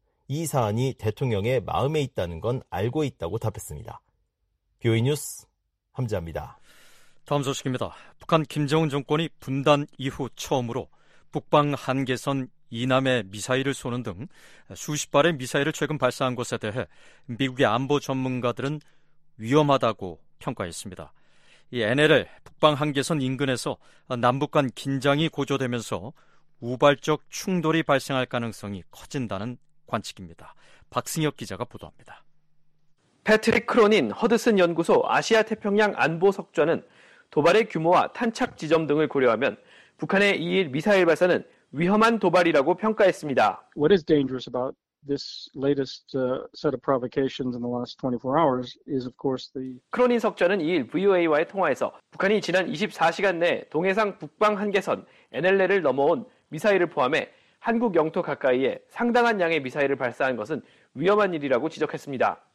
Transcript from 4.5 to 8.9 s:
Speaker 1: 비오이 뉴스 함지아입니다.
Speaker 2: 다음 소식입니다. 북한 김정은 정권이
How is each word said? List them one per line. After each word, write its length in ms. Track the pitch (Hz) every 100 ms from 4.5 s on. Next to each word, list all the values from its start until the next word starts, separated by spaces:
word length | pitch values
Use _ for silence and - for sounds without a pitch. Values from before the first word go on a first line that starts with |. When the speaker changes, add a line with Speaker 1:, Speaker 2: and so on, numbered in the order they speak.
| _ _ _
Speaker 1:
비오이 240 | 120 113
뉴스 420 | 123 151 - - - _ _ _ _
함지아입니다. 680 | - 120 101 82 - - - - - - - - - -
Speaker 2:
다음 180 | 147
소식입니다. 500 | 135 135 135 123 92 - - _
북한 240 | - 165
김정은 460 | 147 147 143 160
정권이 400 | 156